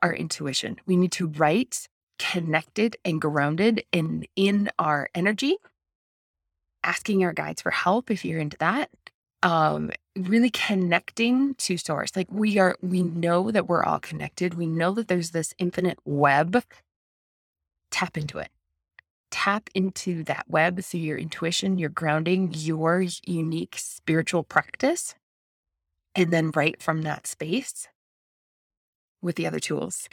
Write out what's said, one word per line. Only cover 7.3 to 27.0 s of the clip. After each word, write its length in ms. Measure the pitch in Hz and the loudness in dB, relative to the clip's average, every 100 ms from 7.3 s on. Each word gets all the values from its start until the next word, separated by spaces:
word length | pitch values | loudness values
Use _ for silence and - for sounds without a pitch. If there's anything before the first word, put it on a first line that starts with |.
guides 300 | 165 151 160 | 0 -6 -4
for 100 | - | -4
help 400 | - 175 220 - | 0 2 0 0
if 120 | 202 | -4
you're 140 | 180 - | -4 -4
into 180 | 151 - | -4 -2
that. 320 | 160 247 - _ - _ _ - | 0 0 -4 _ -20 _ _ -2
Um, 480 | 180 165 156 151 156 - _ 196 | 2 4 2 2 -4 -8 _ -8
really 340 | 180 226 240 | 2 4 4
connecting 1080 | - - 196 180 170 - - 233 254 277 262 | 2 -2 0 2 2 -2 0 2 4 2 -2
to 200 | - 175 | -4 -2
source. 380 | - 147 - | -2 -4 -2
Like, 140 | 190 180 | -4 -4
we 280 | 196 214 202 | 0 2 6
are, 180 | 185 - | 4 4
we 220 | 180 185 | 0 0
know 480 | 175 165 170 175 208 | 0 0 2 2 2
that 180 | 214 202 | 0 2
we're 140 | 170 | 2
all 160 | - - | 2 0
connected. 560 | - 156 147 - 180 | -4 -8 -8 -4 -4
We 140 | 170 165 | -2 -2
know 240 | 160 170 | 2 0
that 160 | 208 220 | 0 0
there's 240 | 180 165 | -2 -2
this 200 | 165 160 - | -4 -6 -4
infinite 400 | 175 - 180 - | -4 0 -2 -2
web. 580 | - 143 143 139 165 233 - - _ _ _ _ _ _ _ _ _ _ - | -4 4 4 6 4 0 -2 -18 _ _ _ _ _ _ _ _ _ _ -8
Tap 260 | - - - | -4 -4 -4
into 220 | 73 78 | -8 -8
it. 120 | - _ _ _ _ - _ _ - | -12 _ _ _ _ -20 _ _ -10
Tap 380 | - - 208 - | -2 0 -2 -2
into 480 | 190 190 - - 170 | -2 -2 -2 -4 -4
that 200 | 156 - - | -4 -6 0
web 320 | 165 170 180 | 2 2 0
through 200 | - 175 | -6 -4
your 180 | 156 147 | -4 -4
intuition, 580 | 160 - 165 175 196 185 | -6 -4 -2 0 0 0
your 140 | 156 | -2
grounding, 600 | - 156 156 160 185 185 | -2 0 2 2 2 0
your 500 | 156 156 156 160 180 180 - - | -2 -4 0 2 2 0 -4 -6
unique 480 | 170 160 160 - - | -4 -2 -4 -6 -10
spiritual 680 | - - - 160 160 175 | -12 -10 0 0 2 0
practice, 720 | - 151 - - 262 349 - - _ _ _ _ _ _ _ _ _ | 2 0 0 0 0 0 -4 -12 _ _ _ _ _ _ _ _ _
and 180 | - 175 | 0 2
then 200 | 170 160 | 2 2
write 260 | 156 151 - | 2 0 0
from 220 | - 160 | -2 -2